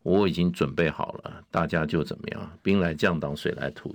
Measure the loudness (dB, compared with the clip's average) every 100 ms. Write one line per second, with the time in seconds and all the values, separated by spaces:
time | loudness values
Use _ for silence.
0 | 2 4 4 2 0 2 -2 2 0 0
1 | -6 -8 -12 -14 -4 -2 0 0 2 0
2 | 0 -6 -8 -8 -10 -4 2 4 2 2
3 | 2 2 -2 -2 -2 -2 -6 -6 -12